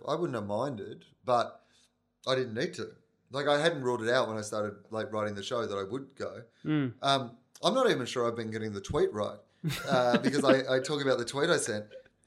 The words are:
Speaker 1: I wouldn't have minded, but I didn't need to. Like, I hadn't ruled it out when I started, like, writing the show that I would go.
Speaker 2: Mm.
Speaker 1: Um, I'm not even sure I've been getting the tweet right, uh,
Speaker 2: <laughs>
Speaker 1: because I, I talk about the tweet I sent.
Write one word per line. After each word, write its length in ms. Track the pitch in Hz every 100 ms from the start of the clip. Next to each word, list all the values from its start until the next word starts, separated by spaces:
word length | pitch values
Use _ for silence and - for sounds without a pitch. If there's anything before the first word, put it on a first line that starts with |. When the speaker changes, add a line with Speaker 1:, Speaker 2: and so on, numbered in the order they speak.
| -
Speaker 1:
I 80 |
wouldn't 200 | 156 165 120
have 100 | 101
minded, 580 | 104 143 110 95 143 - _
but 400 | - 120 110 - _ _ _ _ _ _ -
I 80 | 131
didn't 180 | 117
need 200 | 110 175
to. 160 | - 92 - _ _ _
Like, 180 | 135 147
I 100 | 147
hadn't 220 | 165 151
ruled 200 | 123 120
it 60 | 110
out 200 | 127 110
when 100 | 110
I 40 |
started, 340 | 104 110 104 - -
like, 220 | 110 104
writing 220 | 107 107
the 80 | 101
show 240 | 98 123 107
that 80 | 98
I 60 |
would 320 | 98 131 135
go. 280 | - 95 104 - _
Speaker 2:
Mm. 280 | 151 151 127 -
Speaker 1:
Um, 300 | 139 135 120 - _ -
I'm 120 | 170
not 160 | 254 240
even 160 | 143 117
sure 200 | 127 120
I've 100 | 117
been 140 | 110
getting 220 | 110 110
the 80 | 98
tweet 320 | - 147 190
right, 260 | 107 104 - _ _ 160 - 139
uh, 300 | 127 123 120
Speaker 2:
<laughs> 40 | -
Speaker 1:
because 180 | 139
I, 320 | 135 135 127 131
I 40 |
talk 220 | 131 147
about 160 | 135 120
the 60 |
tweet 260 | 117 139 165
I 60 | 151
sent. 300 | - 107 104 - - _